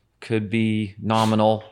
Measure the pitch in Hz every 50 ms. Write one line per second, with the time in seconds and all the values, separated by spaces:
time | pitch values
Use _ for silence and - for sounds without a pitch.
0 | _ _ _ _ - - 113 110 104 92 113 113 110 110 107 107 107 95 95 -
1 | - 107 110 113 110 110 110 107 107 107 110 107 - -